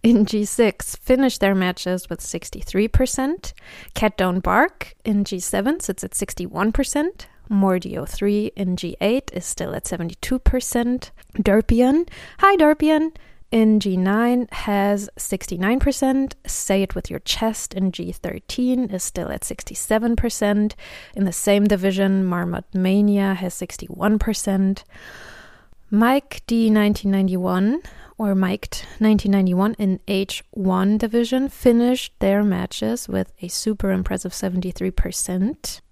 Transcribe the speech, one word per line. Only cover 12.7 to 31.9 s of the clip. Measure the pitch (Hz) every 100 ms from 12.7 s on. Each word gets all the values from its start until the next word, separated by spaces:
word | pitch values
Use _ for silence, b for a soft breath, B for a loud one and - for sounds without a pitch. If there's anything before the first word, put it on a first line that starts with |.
| 302 311 311 320 b b b -
in | 226 220 214
G | 196 185
nine | 185 208 240 247 240
has | - - 202 202 202 202 -
sixty-nine | - 190 - 175 190 254
percent. | - 269 262 269 269 - -
Say | - - 196
It | 190
With | - -
Your | -
Chest | - - 226 214 -
in | 190 190
G | 175 175
thirteen | 180 180 185 - - 247 254 233
is | 185
still | - 180 -
at | -
sixty-seven | - - - - - 214 233 233
percent. | 233 - 208 208 208 - B B B
In | -
the | 190
same | 170 - 202 208
division, | 208 190 190 196 190
Marmot | 185 175 175 175 -
Mania | 185 185 196 208 202 196
has | 185 185
sixty-one | - 180 - - - 196 214
percent. | - 208 - 190 190 196 - B B B B B B B B - -
Mike | 208 233 277 - - -
D | 233 220
nineteen | 214 208 208 196
ninety-one, | 196 190 180 180 185 202 294 B B B -
or | 208
Mike | 190 185 196 - - - -
nineteen | 214 208 196
ninety-one | 196 185 180 202 233
in | 202 185 -
H | 196 196 - -
one | - 190 185 190 214
division | 226 233 233 254 269
finished | - 254 233 240